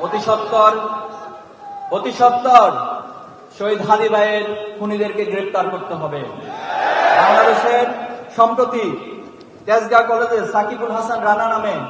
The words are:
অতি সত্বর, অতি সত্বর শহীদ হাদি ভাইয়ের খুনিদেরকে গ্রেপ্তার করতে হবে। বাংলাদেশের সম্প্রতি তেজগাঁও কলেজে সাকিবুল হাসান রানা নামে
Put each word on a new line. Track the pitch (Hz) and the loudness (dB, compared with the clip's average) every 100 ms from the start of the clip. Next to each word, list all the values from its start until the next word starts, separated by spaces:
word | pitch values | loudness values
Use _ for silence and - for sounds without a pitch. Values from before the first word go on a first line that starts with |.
অতি | 180 214 220 | -4 -4 0
সত্বর, | 214 208 226 214 220 220 - - - - - - - - - - 190 | 0 0 4 4 4 -4 -8 -10 -14 -16 -16 -20 -20 -16 -14 -6 -4
অতি | - - | -4 4
সত্বর | 247 247 254 247 202 - - - - - - - - - | 4 4 2 4 4 0 -6 -8 -12 -18 -20 -20 -20 -6
শহীদ | 202 202 190 | -4 -2 2
হাদি | 214 220 | 2 4
ভাইয়ের | 208 208 208 208 208 - - | 2 2 0 -4 -6 -8 -8
খুনিদেরকে | 208 208 208 202 208 | -6 -2 -2 -2 -4
গ্রেপ্তার | 196 196 196 185 | -4 -2 -2 -2
করতে | 175 190 165 | -4 -8 -8
হবে। | 156 143 127 - - - - - - - - - | -6 -6 -10 -12 -12 -12 -6 -2 0 2 4 4
বাংলাদেশের | - - - 226 233 240 247 - - - - - | 6 6 6 4 2 2 0 -4 -10 -12 -12 2
সম্প্রতি | 226 240 247 247 196 131 - - - - - - - | 2 4 0 0 -4 -6 -10 -14 -16 -20 -20 -16 0
তেজগাঁও | 220 208 233 233 | 0 4 4 4
কলেজে | 233 240 233 180 | 0 2 0 0
সাকিবুল | 214 208 - 226 220 | 0 0 -4 -4 -4
হাসান | 226 226 208 | -2 -2 2
রানা | 208 226 | 2 2
নামে | 226 214 165 131 | 0 -2 -4 -6